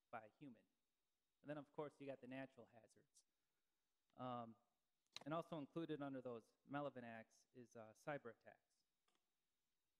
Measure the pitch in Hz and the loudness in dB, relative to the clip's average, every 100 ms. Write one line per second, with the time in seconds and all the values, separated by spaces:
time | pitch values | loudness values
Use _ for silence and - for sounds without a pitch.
0 | - 117 110 - 143 107 - _ _ _ | -4 -4 -4 -8 -8 -8 -14 _ _ _
1 | _ _ _ _ 135 151 135 - 147 - | _ _ _ _ 0 0 0 0 -2 0
2 | 139 131 123 131 135 - 107 117 104 104 | -2 -2 0 -2 -2 -6 -12 -14 -16 -20
3 | - - - _ _ _ _ _ _ _ | -20 -20 -20 _ _ _ _ _ _ _
4 | _ - 127 120 117 113 _ _ _ _ | _ -2 0 2 -2 -8 _ _ _ _
5 | _ - 143 165 - 160 139 170 160 151 | _ -6 2 2 2 0 0 0 2 2
6 | 143 135 123 117 - _ - 139 143 127 | 2 2 0 0 -4 _ 0 2 2 2
7 | 117 113 110 - - 131 117 117 107 107 | -2 -4 -6 -14 -16 -12 -10 -8 -10 -4
8 | - 143 117 107 104 - _ _ _ _ | 2 2 0 -8 -14 -16 _ _ _ _
9 | _ _ _ _ _ _ _ _ _ | _ _ _ _ _ _ _ _ _